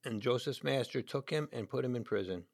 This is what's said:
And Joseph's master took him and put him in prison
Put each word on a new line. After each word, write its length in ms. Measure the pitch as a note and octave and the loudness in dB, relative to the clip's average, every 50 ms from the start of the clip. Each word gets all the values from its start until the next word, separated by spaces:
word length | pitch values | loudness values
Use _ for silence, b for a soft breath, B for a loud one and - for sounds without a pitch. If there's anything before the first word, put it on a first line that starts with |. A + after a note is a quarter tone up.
| - | -4
And 180 | C3+ A2+ G#2+ G2+ | -4 -4 0 2
Joseph's 420 | B2 A#2+ B2 - D3+ C3 - - | 4 4 4 2 0 -4 0 0
master 380 | C#3+ C#3 C3+ B2 - - C3 A#2 | 2 2 2 2 2 0 -4 -4
took 260 | - - C#3 C3+ - | 0 -2 -4 -2 0
him 220 | D#3 D#3 D3+ C#3+ - | -2 -2 -2 -2 -4
and 160 | A#2+ G#2+ - | -6 -6 -2
put 160 | - C3 B2+ | -2 0 0
him 120 | B2+ B2 | 2 0
in 80 | B2 A2 | 0 0
prison 420 | - A2 G2+ G2 F2+ F#2 F2+ F2+ _ | 2 0 0 2 0 -2 -4 -6 _